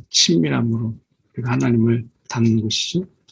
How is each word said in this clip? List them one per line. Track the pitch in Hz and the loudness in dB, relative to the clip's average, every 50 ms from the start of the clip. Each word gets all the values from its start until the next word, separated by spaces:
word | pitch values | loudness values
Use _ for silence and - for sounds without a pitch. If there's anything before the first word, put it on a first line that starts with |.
| - _ | -10 _
친밀함으로 | - - - - 170 170 160 147 139 123 117 117 113 113 117 110 110 - _ _ _ _ _ _ _ | 0 0 2 2 2 2 2 0 0 -2 -2 -2 -2 -2 -4 -6 -8 -10 _ _ _ _ _ _ _
우리가 | - 117 120 | -8 -4 -2
하나님을 | 123 131 135 123 117 113 113 117 117 117 113 - _ _ _ - | -2 0 0 2 2 4 4 2 2 0 -2 -8 _ _ _ -8
닮는 | - 120 117 113 110 113 | -2 0 2 2 2 2
것이죠. | 107 107 - - - - - 175 190 - _ _ _ _ | 0 -2 -4 -4 -4 -4 -4 -6 -6 -8 _ _ _ _